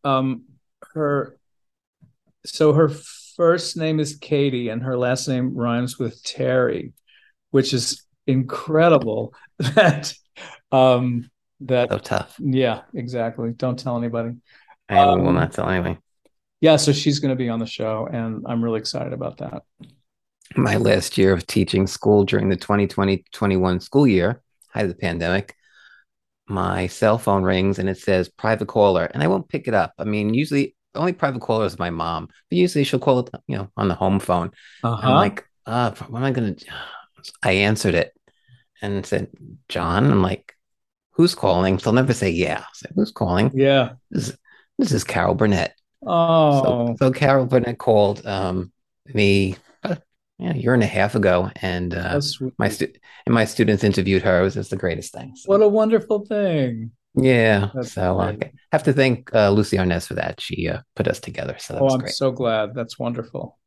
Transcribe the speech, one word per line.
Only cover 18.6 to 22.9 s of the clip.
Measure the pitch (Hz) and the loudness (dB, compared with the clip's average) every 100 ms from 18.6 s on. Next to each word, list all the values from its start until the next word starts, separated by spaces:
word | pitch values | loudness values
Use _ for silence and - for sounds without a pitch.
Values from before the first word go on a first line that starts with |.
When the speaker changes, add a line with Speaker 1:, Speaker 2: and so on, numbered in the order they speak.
Speaker 1:
really | 117 110 | -2 -4
excited | 110 - 127 | -6 -8 -8
about | 131 - - | -8 -10 -10
that. | - - _ _ - _ _ _ _ _ _ - | -12 -12 _ _ -20 _ _ _ _ _ _ -2
Speaker 2:
My | 131 101 | 0 2
last | - 95 - - | 2 2 0 2
year | 95 | 2
of | 90 - | 2 0
teaching | - 95 95 95 | -2 0 0 -2
school | - - 104 | -2 2 4
during | 98 104 101 | 4 0 0
the | 90 | -2
twenty | - 101 | 0 0
twenty | 98 | 0